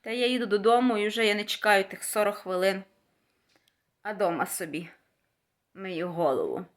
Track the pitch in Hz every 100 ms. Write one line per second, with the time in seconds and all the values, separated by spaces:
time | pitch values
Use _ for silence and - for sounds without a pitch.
0 | 226 240 247 254 233 208 214 240 254 214
1 | 208 220 220 208 208 - 214 196 190 185
2 | - 214 208 208 185 185 190 196 190 _
3 | _ _ _ _ _ _ _ _ _ _
4 | 208 202 185 165 180 - 170 147 170 -
5 | _ _ _ _ _ _ _ 180 190 170
6 | 175 170 156 123 78 62 180